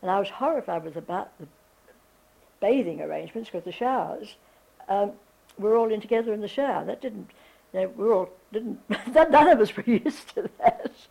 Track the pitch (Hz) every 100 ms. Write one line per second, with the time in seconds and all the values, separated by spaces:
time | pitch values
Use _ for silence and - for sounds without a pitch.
0 | 190 190 202 - 269 311 - 170 160 156
1 | 160 180 208 _ 151 _ _ _ _ _
2 | _ _ _ _ _ _ 202 269 185 156
3 | 156 156 160 226 226 180 170 175 247 262
4 | 170 165 214 - _ _ _ _ - 196
5 | 202 202 _ _ _ - 208 226 226 214
6 | 208 226 226 214 208 - 277 190 160 220
7 | 262 208 180 _ - _ _ 185 190 -
8 | 208 208 180 - _ 214 233 - _ 208
9 | - 285 320 294 302 294 214 - 214 226
10 | 311 - - - - - 233 - - -
11 | -